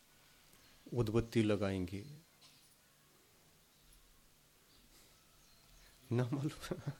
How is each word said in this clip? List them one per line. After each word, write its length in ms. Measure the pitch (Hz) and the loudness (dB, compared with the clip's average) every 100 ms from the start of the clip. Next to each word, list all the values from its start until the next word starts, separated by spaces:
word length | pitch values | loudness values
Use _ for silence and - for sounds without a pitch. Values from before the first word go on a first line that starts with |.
| _ - - - - - - - - | _ -20 -20 -20 -20 -20 -20 -20 -4
उदबत्ती 500 | 123 110 110 113 117 | 0 2 2 4 4
लगाएंगे, 600 | 107 101 98 95 90 98 143 147 - - - - - _ _ _ _ - - - - - _ _ - - - - - - _ _ _ - - - - - - - - - - - - - - | 4 4 2 0 -2 -6 -10 -16 -20 -20 -20 -20 -20 _ _ _ _ -20 -20 -20 -20 -20 _ _ -20 -20 -20 -20 -20 -20 _ _ _ -20 -20 -20 -20 -20 -20 -20 -20 -20 -20 -20 -20 -18 -2
ना 180 | 120 120 | 0 0
मालूम। 460 | 139 151 - - - - - | 0 -2 -4 -8 -8 -8 -10